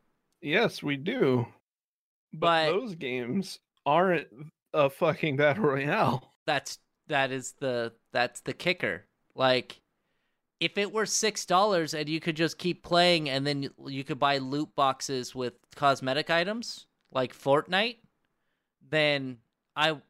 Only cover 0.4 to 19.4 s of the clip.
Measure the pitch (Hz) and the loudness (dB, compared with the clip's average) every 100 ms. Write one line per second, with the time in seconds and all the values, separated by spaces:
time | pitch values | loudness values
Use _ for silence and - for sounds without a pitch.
0.4 | 143 165 214 - 151 143 160 262 151 123 | -2 2 0 -2 -6 -4 -4 0 2 2
1.4 | 113 - _ _ _ _ _ _ _ 160 | -2 -10 _ _ _ _ _ _ _ -2
2.4 | 170 165 156 180 254 170 135 127 120 190 | 2 2 2 0 -4 -8 -6 -4 -4 -4
3.4 | 185 - _ _ 139 156 190 165 - 110 | -6 -12 _ _ 0 2 4 2 -2 -12
4.4 | 156 - _ 156 139 - 170 143 160 135 | -20 -20 _ 2 2 4 0 2 0 2
5.4 | 147 143 151 139 143 214 170 131 - _ | 2 4 2 0 0 2 2 0 -6 _
6.4 | - 143 - - _ _ - 147 135 131 | -4 -4 -4 -12 _ _ -4 0 0 -2
7.4 | 123 - 135 120 117 - _ 123 120 - | -8 -6 -4 -2 -4 -8 _ -2 -2 -2
8.4 | - 127 175 180 113 82 - _ _ - | -10 -4 -4 -2 -2 -4 -10 _ _ 0
9.4 | 131 127 - - _ _ _ _ _ _ | 2 2 0 -12 _ _ _ _ _ _
10.4 | _ _ 165 - 202 220 202 - 220 - | _ _ -4 -2 -2 -2 -2 0 -2 -4
11.4 | - 180 214 185 156 156 147 156 170 156 | 0 2 4 2 -2 -4 -4 -4 -4 -2
12.4 | 165 - 180 175 - 175 180 170 151 135 | -2 -2 -4 -6 0 4 6 4 2 -2
13.4 | 139 143 139 - 135 135 135 135 139 143 | -2 -2 -6 -10 -10 -8 -6 0 2 2
14.4 | 131 143 151 - 135 131 - 131 120 127 | 0 -4 -4 0 0 0 -4 -6 -6 -6
15.4 | 123 - _ - 143 135 135 131 156 170 | -6 -8 _ 0 2 2 0 -2 0 0
16.4 | 180 226 226 - - _ _ 131 127 - | 0 -4 -10 -14 -18 _ _ -4 -4 -2
17.4 | 139 143 151 185 226 233 _ _ _ _ | 2 2 2 0 -2 -6 _ _ _ _
18.4 | _ _ _ _ 135 156 151 143 131 120 | _ _ _ _ _ 2 2 2 -2 -10